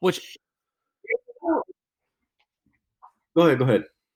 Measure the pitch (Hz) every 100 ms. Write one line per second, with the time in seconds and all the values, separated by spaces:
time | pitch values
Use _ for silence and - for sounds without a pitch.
0 | 180 - - - _ _ _ _ _ _
1 | - 453 - - 349 320 - - _ _
2 | _ _ _ _ _ _ _ _ _ _
3 | - _ _ 165 170 127 127 104 - _
4 | _